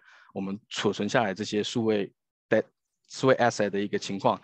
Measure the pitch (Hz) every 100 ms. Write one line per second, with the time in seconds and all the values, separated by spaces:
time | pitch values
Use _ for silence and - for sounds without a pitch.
0 | - - - 98 95 98 - - 107 95
1 | 104 135 107 92 104 107 98 123 110 104
2 | 95 _ _ _ _ 110 - _ _ _
3 | _ - 135 - 120 - 101 98 101 101
4 | - 98 120 95